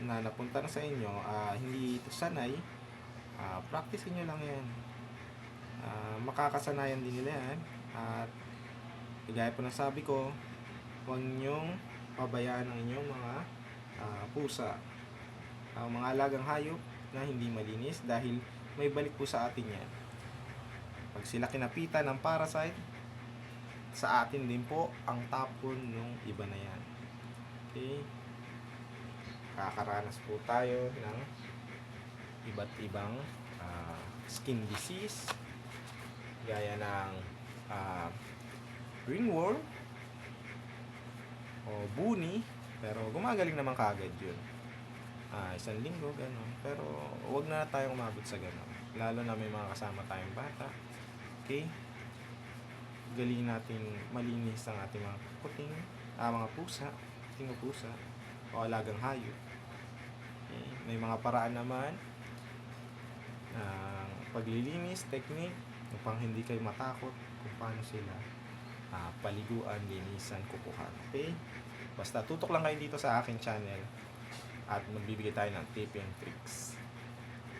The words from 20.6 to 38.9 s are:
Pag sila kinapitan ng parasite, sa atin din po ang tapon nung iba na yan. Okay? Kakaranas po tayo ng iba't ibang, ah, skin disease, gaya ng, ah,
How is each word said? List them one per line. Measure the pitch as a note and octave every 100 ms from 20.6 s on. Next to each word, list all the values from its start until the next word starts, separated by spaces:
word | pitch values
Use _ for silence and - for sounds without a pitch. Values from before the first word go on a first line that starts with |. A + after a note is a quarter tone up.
| - - - - A#2+
Pag | G#2 -
sila | A#2+
kinapitan | A#2+ C3+ A#2+ E3 E3 D#3 C#3+
ng | C3
parasite, | D#3 D#3+ D#3 D#3 D#3+ - - - - - - - - - - - -
sa | - C3+ A#2+
atin | A#2 C#3 B2+
din | A#2+
po | A#2+ D#3 - -
ang | B2 B2 A#2
tapon | B2+ C3 A#2+ B2+ C3 A#2+
nung | A2+ A#2 A#2+
iba | G#2+ G2 G2
na | G2
yan. | G2 F#2 - - - - - - - - -
Okay? | B2+ C3 C#3+ C#3+ - - - - - - - - - - - - - -
Kakaranas | - F#2+ G#2 G#2 G#2 G#2 -
po | A2 G#2+ A#2+
tayo | A#2+ B2 B2 B2+
ng | C3 G#2+ A2+ B2+ A#2+ - - - - - - - - - - A2+
iba't | G2+ G#2+ -
ibang, | G#2 G2+ G2+ B2 D3 - - -
ah, | F2 F2 E2 E2 F#2 A2+
skin | A#2 - C3+ A#2+ G#2
disease, | G#2 - F#3 G#3+ - - - - - - - - - - - - - A2+
gaya | G#2 G#2 G#2
ng, | G2+ G2 F#2+ F#2+ F#2 - - - -
ah, | G2+ F#2+ F2+ E2+ G2 - - - - - - -